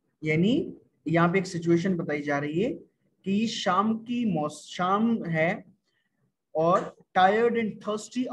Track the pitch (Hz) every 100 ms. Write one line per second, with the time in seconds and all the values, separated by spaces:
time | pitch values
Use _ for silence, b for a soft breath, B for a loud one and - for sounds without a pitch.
0 | _ _ 156 160 196 294 381 - _ _
1 | 151 165 170 190 180 165 165 170 196 175
2 | 147 147 143 143 147 160 247 - - _
3 | _ _ 190 202 226 - 196 180 220 220
4 | - 240 226 160 151 - - - 180 202
5 | 233 226 170 165 160 214 - _ _ _
6 | _ _ _ _ _ 156 165 196 - -
7 | _ 185 190 214 233 233 214 - 208 208
8 | - 247 254